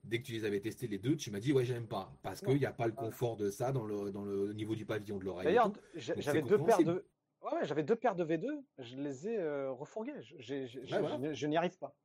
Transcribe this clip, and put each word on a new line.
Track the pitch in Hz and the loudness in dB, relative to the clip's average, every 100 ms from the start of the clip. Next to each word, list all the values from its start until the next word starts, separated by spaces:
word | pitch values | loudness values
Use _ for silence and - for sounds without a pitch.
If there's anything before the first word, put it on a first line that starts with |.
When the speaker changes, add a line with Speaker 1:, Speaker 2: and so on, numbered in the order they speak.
Speaker 1:
Dès | 98 117 | -2 -4
que | |
tu | 123 | -2
les | 113 107 | -2 0
avais | 101 | 0
testés | 110 - 120 | -2 -6 -4
les | 101 | -2
deux, | 113 | 0
tu | 151 - | 0 0
m'as | 101 | -4
dit, | 120 | 4
ouais, | 131 120 | 4 4
j'aime | 120 110 | -2 -4
pas. | 104 95 - | -6 -8 -10
Parce | - - | -10 -6
Speaker 2:
Non. | 110 | 2
Speaker 1:
qu'il | 143 | 2
n'y | |
a | 120 | 2
pas | - 117 | 0 -2
le | |
Speaker 2:
Ouais. | 110 | -2
Speaker 1:
confort | 113 - 120 104 | -6 -2 -2 0
de | 101 | -2
ça | - 123 | 0 0
dans | 131 | 0
le, | 107 104 101 | -2 -4 -4
dans | 98 | -4
le | 101 98 101 | -4 -2 -2
niveau | 107 107 | -2 -2
du | 107 104 | -4 -2
pavillon | 107 101 101 | -4 -4 -6
de | 95 | -4
l'oreille | 87 101 | 0 4
et | |
Speaker 2:
D'ailleurs, | 220 214 | 6 4
Speaker 1:
tout. | 208 - | 2 -12
Speaker 2:
j'a-, | 165 127 | -12 -4
Speaker 1:
Donc, | 208 | -2
Speaker 2:
j'avais | 147 156 | 2 2
Speaker 1:
c'est | 131 | 4
Speaker 2:
deux | 208 | 4
paires | 160 208 | 6 6
Speaker 1:
compréhensible. | 160 | 6
Speaker 2:
de, | 127 - _ _ _ 202 | 4 -2 _ _ _ -4
ouais, | |
ouais, | 320 190 | -2 2
j'avais | 147 | 0
deux | 151 226 | 2 4
paires | 247 180 | 4 2
de | |
V | 165 165 | 2 2
deux, | 226 302 262 - | 0 -6 -10 -14
je | 120 131 | -12 -6
les | 143 131 185 | -6 -4 -4
ai, | 226 | -2
euh, | 160 143 135 | -2 -2 -4
refourguées. | 123 151 - 226 269 | -6 -8 -8 -8 -8
Je, | 113 165 | -14 -16
j'ai, | 117 139 131 | -6 -6 -6
j'ai, | 123 | -8
Speaker 1:
Ouais, | - | -4
Speaker 2:
je, | - | 0
Speaker 1:
voilà. | 156 - 143 | 0 0 -2
Speaker 2:
je | 143 151 | -2 2
n'y | 156 | 2
arrive | 175 - | 2 -4
pas. | 143 _ | -12 _